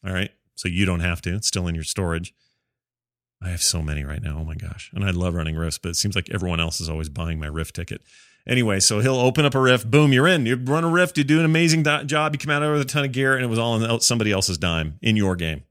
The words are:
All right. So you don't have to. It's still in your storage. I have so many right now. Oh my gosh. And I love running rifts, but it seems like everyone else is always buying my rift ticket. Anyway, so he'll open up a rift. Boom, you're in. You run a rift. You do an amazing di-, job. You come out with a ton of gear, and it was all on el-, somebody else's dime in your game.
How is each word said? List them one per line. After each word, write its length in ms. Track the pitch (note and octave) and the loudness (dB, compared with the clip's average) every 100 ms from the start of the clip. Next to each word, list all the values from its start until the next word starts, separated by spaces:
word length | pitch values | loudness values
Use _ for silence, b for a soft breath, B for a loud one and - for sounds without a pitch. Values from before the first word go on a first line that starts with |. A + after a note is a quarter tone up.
| F#2+ | -4
All 80 | |
right. 160 | F#2 G2+ _ _ | -4 -4 _ _
So 140 | - F#2 | -10 -6
you 180 | F2 F#2+ | 0 0
don't 140 | F2 | 2
have 220 | F2 E2+ | -2 -2
to. 100 | F2 G2 | -4 -4
It's 120 | - | -4
still 200 | F#2+ F2 | -4 -4
in 60 | |
your 100 | E2 | -4
storage. 520 | D#2 - F2+ E2 F2 _ _ _ _ _ _ _ _ _ _ _ | -6 -4 -2 -4 -6 _ _ _ _ _ _ _ _ _ _ _
I 80 | F2+ | -10
have 140 | F2 | -2
so 180 | - E2+ | -2 -2
many 220 | D#2 D2 | -4 -4
right 180 | C#2+ D2 | -6 -8
now. 160 | D2+ D2+ | -6 -6
Oh 40 | |
my 120 | D#2+ D#2 | -8 -8
gosh. 360 | D#2 D#2+ - | -10 -14 -12
And 100 | F2+ | -4
I 60 | G2+ | -2
love 240 | F2 F2+ | 0 -2
running 220 | E2+ D#2 D#2 | -2 -4 -4
rifts, 240 | E2 - | -4 -4
but 100 | F2+ | -6
it 60 | F2 | -2
seems 200 | G#2 G2 | -2 -2
like 140 | E2 | -2
everyone 300 | G2 F2+ E2 | -4 -2 -2
else 200 | E2 - | -2 -4
is 80 | E2 | -6
always 220 | D#2+ D#2 | -4 -6
buying 300 | C#2 E2 D#2+ | -6 -6 -4
my 80 | D2+ | -6
rift 280 | D#2 D#2+ - | -6 -8 -8
ticket. 280 | E2+ - b b b b - | -10 -12 b b b b -2
Anyway, 320 | B2 A2+ G2 | 0 2 2
so 200 | - G#2+ | 2 2
he'll 160 | B2 C3 | 2 4
open 280 | B2+ B2+ | 2 4
up 120 | D3 C3+ | 2 4
a 40 | |
rift. 320 | C3 B2+ A#2 | 4 4 4
Boom, 220 | C#3 D3+ | 4 6
you're 140 | B2+ D#3 | 6 4
in. 180 | F3 A2+ | 2 2
You 100 | B2+ | -2
run 280 | B2+ D3+ | 0 0
a 60 | E3 | 2
rift. 280 | E3+ F3+ E3 | 2 2 0
You 60 | |
do 160 | C#3 D#3 | 2 4
an 60 | D#3+ | 4
amazing 380 | D#3+ E3+ D#3+ | 4 4 4
di-, 200 | D3+ D3 | 2 0
job. 300 | C#3+ D3+ D3+ | -2 -2 -2
You 60 | D3 | -4
come 120 | D3 | -2
out 100 | D3 D3+ | 0 2
with 100 | D3 | 0
a 40 | C3 | 0
ton 180 | D3 | -2
of 80 | C#3 | -2
gear, 240 | B2 C3+ C3 | 0 2 2
and 80 | |
it 40 | B2 | 0
was 120 | A2+ | 0
all 140 | A#2 | 0
on 100 | A2+ | 0
el-, 160 | A2+ A#2 | 0 2
somebody 320 | - A#2+ G#2+ | 2 2 2
else's 260 | G2 F#2 E2+ | 2 0 -2
dime 400 | F2 E2 D#2 D2+ | -2 -2 -4 -2
in 160 | A2+ A2 | 2 2
your 180 | G2 F2+ | 2 0
game. 280 | D#2+ D2+ - | -4 -6 -10